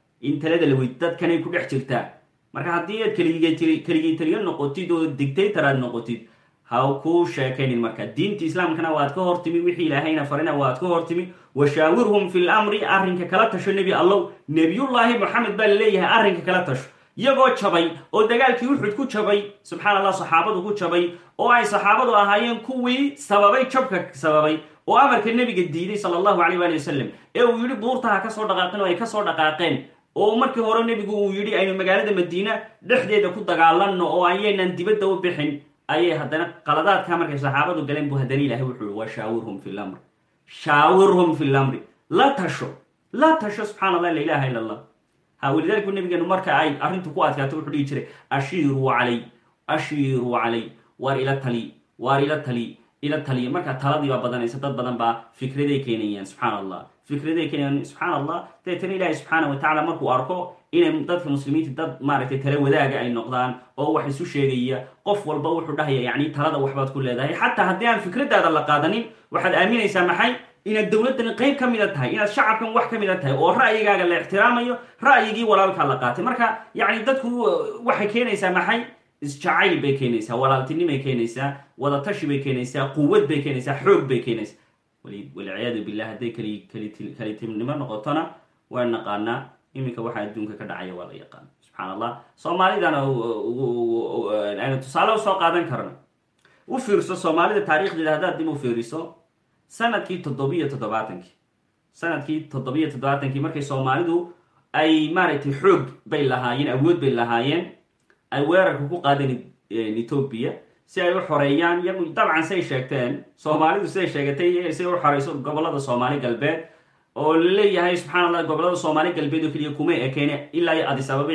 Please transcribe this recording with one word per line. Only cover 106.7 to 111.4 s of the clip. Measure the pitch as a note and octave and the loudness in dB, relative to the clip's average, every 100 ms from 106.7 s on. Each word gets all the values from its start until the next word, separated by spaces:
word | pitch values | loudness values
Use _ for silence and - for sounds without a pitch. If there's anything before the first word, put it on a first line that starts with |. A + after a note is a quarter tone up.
awood | C3 D#3 E3+ | 2 2 2
bay | C3+ | 2
lahaayeen, | A#2+ A#2 A#2 C3+ E3 F3+ - _ _ _ _ _ | 0 0 0 0 0 -2 -10 _ _ _ _ _
ay | C3+ C#3+ | -2 2
weerarka | F#3 F#3 C#3 C#3+ | 4 4 0 -4
ku | F3 | -2
qaadeen, | C#3+ C#3+ C3+ B2 - _ - | 2 2 0 -4 -8 _ -8
eh, | A2+ A2 A2 | -4 -2 -4
Ethiopia, | A#2 C#3 C3+ A2+ C#3 - - _ _ | -2 -2 -2 -4 -6 -6 -14 _ _
si | F#3+ | -2
ay | F3 | 0
u | F#3 | 0
xoreeyaan. | F3 D3 | 0 0